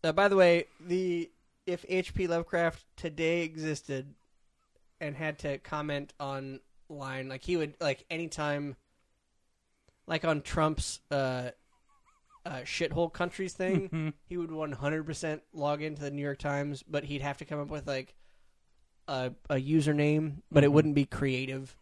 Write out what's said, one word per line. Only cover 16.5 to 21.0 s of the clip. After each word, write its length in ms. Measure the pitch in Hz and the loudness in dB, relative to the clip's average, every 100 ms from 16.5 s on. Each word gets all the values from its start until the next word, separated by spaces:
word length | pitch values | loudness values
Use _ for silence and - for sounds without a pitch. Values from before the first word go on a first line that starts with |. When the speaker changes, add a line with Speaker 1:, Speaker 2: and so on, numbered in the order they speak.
| 143 143 139 | -2 -2 -6
Speaker 1:
but 180 | - 147 | -6 -6
he'd 200 | 143 143 | -4 -6
have 160 | 143 139 | -4 -6
to 60 | |
come 140 | 143 147 | -8 -8
up 100 | 147 | -6
with, 200 | 151 139 | -8 -4
like, 260 | 135 127 - - - - _ _ _ _ _ - | -6 -6 -18 -20 -20 -20 _ _ _ _ _ -6
a, 240 | 135 127 - - | -4 -4 -6 -2
a 40 | 135 | -2
username, 840 | 135 160 147 147 147 151 156 143 - | 4 4 4 4 4 4 0 -6 4
but 100 | 147 | 8
it 60 | 143 | 8
Speaker 2:
Mm-hmm. 60 | |
Speaker 1:
wouldn't 200 | 147 156 | 8 6
be 120 | 143 | 4